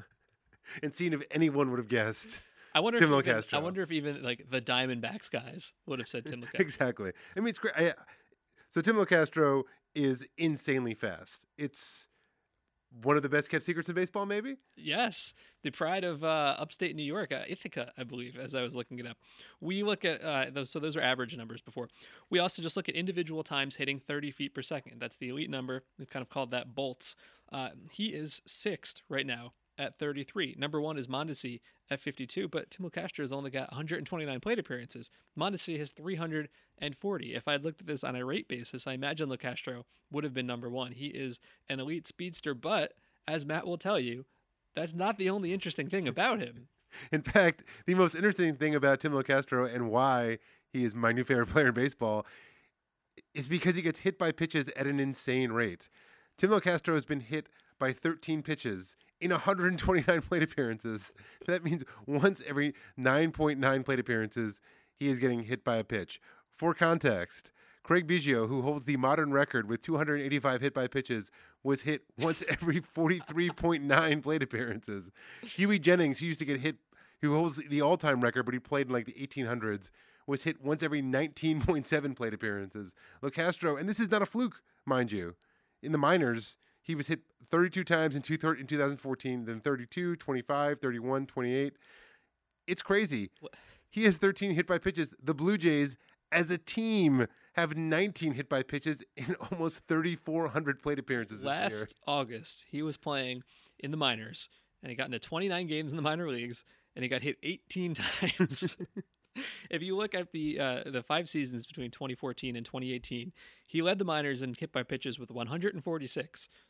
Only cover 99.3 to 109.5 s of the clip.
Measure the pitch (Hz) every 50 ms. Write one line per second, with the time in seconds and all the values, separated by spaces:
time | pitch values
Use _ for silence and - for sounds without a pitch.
99.3 | 180 - 117 - 190 170 165 160 - - - - 165 160 160 175 165 - - 160
100.3 | 156 165 165 139 123 156 151 143 135 - - 147 147 135 - - 131 120 113 -
101.3 | 110 101 135 139 147 170 - - 110 107 107 101 - _ _ 143 147 143 131 110
102.3 | 120 110 160 - - - - - - 143 156 156 143 - - 151 143 135 127 127
103.3 | 123 127 - _ _ _ _ _ _ - - 139 156 156 143 131 113 110 110 110
104.3 | 165 - - - _ _ _ _ _ _ - 131 120 - 165 135 123 110 - -
105.3 | 160 165 196 196 175 180 180 156 156 151 156 139 127 131 143 151 156 170 175 151
106.3 | 127 117 120 123 120 - - _ _ _ _ _ _ - 127 123 131 123 131 143
107.3 | - - - 151 185 - _ - - 180 180 170 156 - - - - - 190 165
108.3 | - - 185 - 135 - 185 170 - - 180 - _ 196 - _ _ _ _ _
109.3 | - 262 269 -